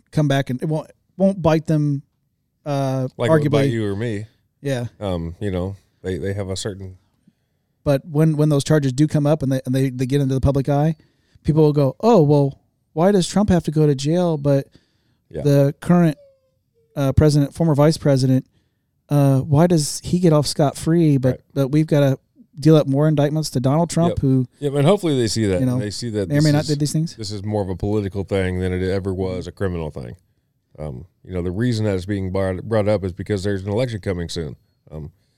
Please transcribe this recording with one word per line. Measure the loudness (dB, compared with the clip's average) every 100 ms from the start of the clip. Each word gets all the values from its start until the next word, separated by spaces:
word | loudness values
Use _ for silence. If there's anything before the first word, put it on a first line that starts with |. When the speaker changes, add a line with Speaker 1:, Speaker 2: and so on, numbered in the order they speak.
| _
Speaker 1:
come | -2 0
back | 0 -2
and | -6
it | -4
won't, | -6 -8 _ _ -2
won't | 0 2
bite | 2 2 2
them, | 0 0 -2 -8 _ _ _ _ _
uh, | -6 -4 -2 -4 -6 -4
Speaker 2:
Like | 2
it |
would | 2
Speaker 1:
arguably. | 2
Speaker 2:
bite | 2 2
you | 0 -2
or | -4
me. | -4 -6 -10 _ _ _
Speaker 1:
Yeah. | -6 -6 -6 -8
Speaker 2:
Um, | -6 -4 -6 -6
you | -6
know, | -4 -6 -8 _ _
they, | -8 -6
they | -6
have | -6 -6
a | -8
certain | -8 -10 -14 -18 _ _ _ _ _ _ _ _
Speaker 1:
But | -2 -2 -2
when, | 0 2 2
when | 2
those | 0
charges | 2 0 0
do | 0 0
come | 2 0
up | 0
and | -2
they, | -4 -2
and |
they, | -2 -2
they | -2 -2
get | 0
into | 0
the | 0
public | 0 0 0
eye, | 2 0 -2 _ _ _ _
people | 0 4
will | 4
go, | 4 0 2
"Oh, | 4 6
well, | 6 4 2 -4 _ _ _
why | 0 2
does | 2 2
Trump | 0 2
have | 2
to | 0
go | 2 2
to |
jail?" | 2 0 0 0 0
But | 0 0 -2 _ _ _ _ _ _
Speaker 2:
Yeah. | -4
Speaker 1:
the | 2 4 2 0
current, | 0 4 2 0 _ _ _ _ _ _ _ -4
uh, | 0
president, | 4 4 4 0
former | 0 0
vice | 4 2 2
president, | 0 2 2 0 -2 _ _ _ _ _ _
uh, | 2 4 2
why | 2 4 4
does | 4 0 -6
he | -4 0
get | 4
off | 4 2
scot-free, | 0 -2 -2 0 2 4 4
but, | 0
Speaker 2:
Right. | -2 _
Speaker 1:
but | -4 0
we've | 0 2
gotta | 2 2 0 _ _ _ 0
deal | 4
up | 4 4
more | 2 2
indictments | 2 0 -2 -4
to | -2
Donald | 0 0 0
Trump, | 0 0
Speaker 2:
Yep. | 0
Speaker 1:
who, | 0 0 -2 _
Speaker 2:
Yep, | -4
and | 0 2
hopefully | 2 2 0
they | 0
see | 0 0
that, | 0
Speaker 1:
you | 0
know, |
Speaker 2:
and | -2
they | -4
see | -8 -6
that | -4 -2
Speaker 1:
may | 2
or |
may | 2
Speaker 2:
this |
Speaker 1:
not | 2
Speaker 2:
is, | 0
Speaker 1:
did | -2
these | -2
things. | -2 -4
Speaker 2:
this | -8 -10
is | -8
more | -4 -4
of | -4
a | -4
political | -2 -2 -2 -6
thing | -4 -2 -2 -2
than | -2
it | -2
ever | -2 -2 -4
was | -4 -4 -6 -10
a |
criminal | -6 -6 -4 -8
thing. | -10 -14 -16 _ _ _ _ _ -14
Um, | -12 -12 -16 _
you | -10
know, | -6
the | -6
reason | -2 -2 0
that | -2 -4
it's | -4
being | -6 -4
brought, | -4 -4 -4 -4
brought | -2 0
up | -2
is | -4
because | -8 -6 -4
there's | -4 -6
an | -4
election | -4 -4 -6
coming | -6 -6 -8
soon. | -8 -10 -12 _ _ _
Um, | -16 -16 -18 _